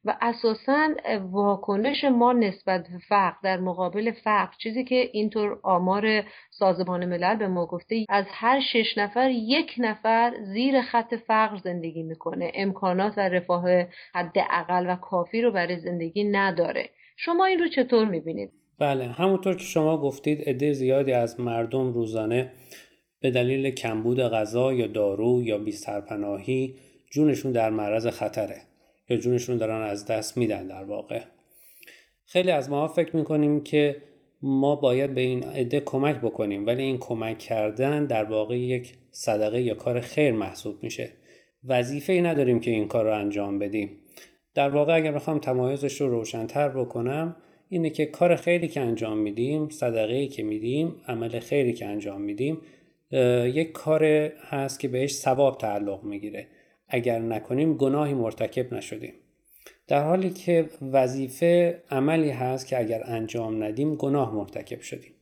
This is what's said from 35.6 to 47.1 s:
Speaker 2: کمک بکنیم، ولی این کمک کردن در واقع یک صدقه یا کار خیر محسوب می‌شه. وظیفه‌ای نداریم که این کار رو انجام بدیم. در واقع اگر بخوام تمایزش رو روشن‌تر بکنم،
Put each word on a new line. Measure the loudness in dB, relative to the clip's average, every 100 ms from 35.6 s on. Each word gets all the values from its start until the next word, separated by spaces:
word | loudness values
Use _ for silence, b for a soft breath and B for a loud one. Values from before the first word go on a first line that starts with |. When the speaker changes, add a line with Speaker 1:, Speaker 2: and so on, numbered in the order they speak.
| 0 0
Speaker 2:
کمک | -2 0 0 0
بکنیم، | -4 -2 -4 -2 -2
ولی | -2
این | -2 -4
کمک | -4 -6 -4 -8
کردن | -4 -2 -2 0 0 0 0
در | 0
واقع | 0 -2 0 -2
یک | -2 -4 -6 -20 _
صدقه | -6 -2 0 0 0
یا | -2
کار | -2 -2 -4
خیر | -2 0 2
محسوب | 2 -4 -8 -12 -10
می‌شه. | -10 -10 -12 _ b b b b
وظیفه‌ای | -2 -2 0 -6 0 2
نداریم | 2 2 4 2
که | 2
این | 0 0
کار | 0
رو | 2 0
انجام | -2 -2 -4 -4
بدیم. | -4 -4 -6 -10 B B B B _
در | 0 2
واقع | 2 4 4
اگر | 2
بخوام | -2 -2 -2
تمایزش | 0 0 0 0 -4 -2
رو | 0
روشن‌تر | 0 -2 -6 -4 0 0
بکنم، | 0 -4 -2 -4